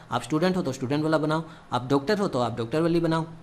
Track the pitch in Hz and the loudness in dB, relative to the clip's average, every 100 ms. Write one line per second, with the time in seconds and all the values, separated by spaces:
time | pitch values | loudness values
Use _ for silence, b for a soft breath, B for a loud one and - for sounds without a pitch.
0 | B 120 - 151 185 185 139 127 120 147 | B -6 -2 0 2 0 -2 -4 -2 0
1 | 156 156 156 156 160 B B 120 127 139 | 2 2 2 -2 -4 B B -6 2 0
2 | 139 208 190 135 120 120 113 151 165 170 | 2 0 0 0 0 -2 -2 0 2 2
3 | 160 160 165 - | 2 0 -2 -8